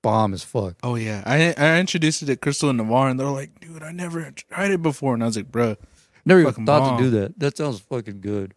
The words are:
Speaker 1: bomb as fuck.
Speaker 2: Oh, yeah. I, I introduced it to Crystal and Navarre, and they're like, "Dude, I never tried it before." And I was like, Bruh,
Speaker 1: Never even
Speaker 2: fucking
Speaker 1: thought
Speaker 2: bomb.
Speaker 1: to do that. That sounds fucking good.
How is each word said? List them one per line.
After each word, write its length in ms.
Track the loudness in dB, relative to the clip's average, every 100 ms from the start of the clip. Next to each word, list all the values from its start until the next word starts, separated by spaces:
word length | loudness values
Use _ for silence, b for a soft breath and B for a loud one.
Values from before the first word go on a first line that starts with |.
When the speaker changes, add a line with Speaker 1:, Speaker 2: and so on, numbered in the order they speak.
Speaker 1:
bomb 320 | 2 2 0
as 100 | -2
fuck. 320 | -6 -6 -6 -6
Speaker 2:
Oh, 140 | -6 -4
yeah. 260 | -4 -6 0
I, 280 | 2 2 4
I 220 | 2 4
introduced 440 | 0 0 0 0
it 40 | -2
to 80 | -2
Crystal 320 | -2 0 0
and 80 | 0
Navarre, 320 | 2 2 2
and 100 | 0
they're 80 | -4
like, 320 | -6 -10 _
"Dude, 240 | -20 -18
I 80 | -14
never 400 | -10 -8 -8 -12
tried 400 | -16 -12 -4 -2
it 100 | 0
before." 320 | 0 -2 -2
And 80 | 0
I 40 | 0
was 80 | -2
like, 160 | -4
Bruh, 240 | -2 -2 -2 b b b b 6
Speaker 1:
Never 140 | 8
even 100 | 8
Speaker 2:
fucking 120 | 2 2
Speaker 1:
thought 140 | 4 4
Speaker 2:
bomb. 60 | 2
Speaker 1:
to 40 |
do 60 | 2 2
that. 180 | -2 -4
That 180 | -4 -2
sounds 220 | -6 -6
fucking 400 | _ -10 -8 -10
good. 320 | -6 -6 -6